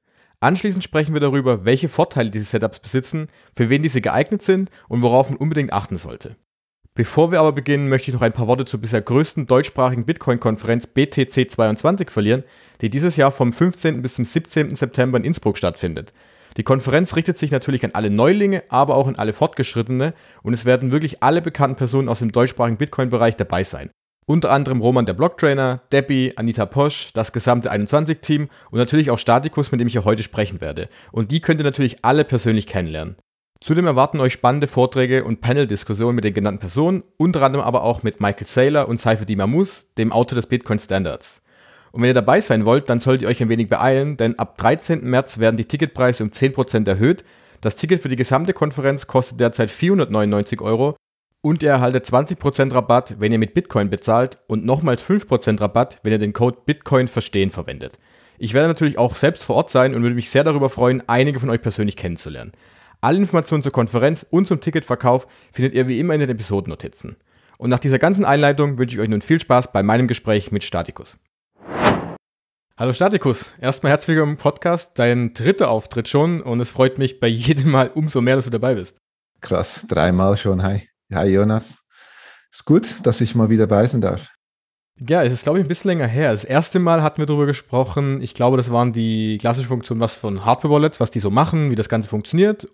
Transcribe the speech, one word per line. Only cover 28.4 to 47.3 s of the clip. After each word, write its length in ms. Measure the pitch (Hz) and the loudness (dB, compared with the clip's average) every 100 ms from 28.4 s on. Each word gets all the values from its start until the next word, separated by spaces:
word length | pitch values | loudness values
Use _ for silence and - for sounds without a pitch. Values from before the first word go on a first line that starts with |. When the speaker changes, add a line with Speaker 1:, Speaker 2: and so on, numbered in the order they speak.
| 147 _ - | -2 _ -8
Speaker 1:
und 60 | 110 | -2
natürlich 340 | 120 151 139 | 0 2 2
auch 80 | 117 | 0
Statikus, 500 | - 123 151 - 139 | 2 2 2 -4 -2
mit 100 | 123 | 0
dem 60 | 120 | 0
ich 60 | |
hier 120 | 117 | 0
heute 200 | 95 110 | 0 0
sprechen 360 | 110 - 101 90 | -2 -4 -4 -4
werde. 280 | 76 78 - - - | -10 -8 -10 -14 -12
Und 180 | 113 110 | -6 -2
die 100 | 160 | -2
könnt 200 | - 156 | 0 0
ihr 40 | |
natürlich 400 | 143 135 131 - | 0 0 -2 0
alle 200 | 117 147 | 0 2
persönlich 420 | 147 123 117 107 - | 2 0 0 0 -2
kennenlernen. 480 | 98 85 78 85 95 _ _ _ _ | -6 -6 -8 -10 -14 _ _ _ _
Zudem 240 | - 160 175 | -2 0 2
erwarten 320 | 127 143 156 | 2 2 2
euch 120 | 127 | 0
spannende 340 | - 123 143 143 | 2 0 2 0
Vorträge 560 | 127 127 131 127 131 | 2 0 2 0 0
und 200 | - 113 | -2 -4
Panel-Diskussionen 720 | 120 139 131 104 - 104 117 120 | -2 0 0 -2 -6 -2 0 0
mit 80 | |
den 100 | 104 | 0
genannten 260 | 101 104 98 | 0 -2 -4
Personen, 440 | 92 127 160 185 - - | -6 -2 0 0 -4 -2
unter 260 | 165 170 | 0 2
anderem 220 | 135 139 | 2 2
aber 200 | 123 120 | 0 0
auch 180 | 113 117 | 0 -2
mit 160 | 113 - | -4 -2
Michael 280 | 101 101 - | -2 -2 -4
Saylor 420 | 127 135 147 135 | 2 2 2 0
und 100 | 117 | -2
Saifedean 380 | 120 107 104 101 | 0 0 -2 -2
Mamous, 500 | 98 147 190 - _ - | 0 0 0 -4 _ -4
dem 120 | 113 | -2
Autor 240 | 113 123 | 0 0
des 120 | 123 - | -2 -2
Bitcoin-Standards. 960 | 120 - 104 - 98 87 - - - _ _ _ _ _ | -4 -2 -6 -2 -2 -2 -6 -14 -20 _ _ _ _ _
Und 80 | - | -2
wenn 80 | 123 | 2
ihr 60 | |
dabei 260 | 123 104 170 | 2 4 2
sein 240 | 208 113 | 2 0
wollt, 240 | 107 135 143 | 2 2 2
dann 120 | 120 | -2
solltet 220 | 131 127 | 2 0
ihr 60 | 107 | 0
euch 140 | 123 | -2
ein 60 | 113 | 0
wenig 200 | 113 107 | 0 0
beeilen, 480 | - 127 135 147 139 | 0 2 2 0 -2
denn 220 | 113 117 | -2 -2
ab 180 | - - | -6 -2
dreizehnten 540 | 110 156 - 160 - | 0 0 -2 -4 0
März 280 | 127 135 110 | -2 -2 0
werden 180 | 113 113 | 0 2
die 80 | |
Ticketpreise 580 | 110 147 156 - 127 120 | -2 -4 -4 0 0 0
um 80 | 107 | -4
zehn 220 | - 135 | 0 -2
Prozent 340 | 135 127 113 104 | 0 -2 0 0
erhöht. 380 | 95 123 185 - | 2 2 2 -4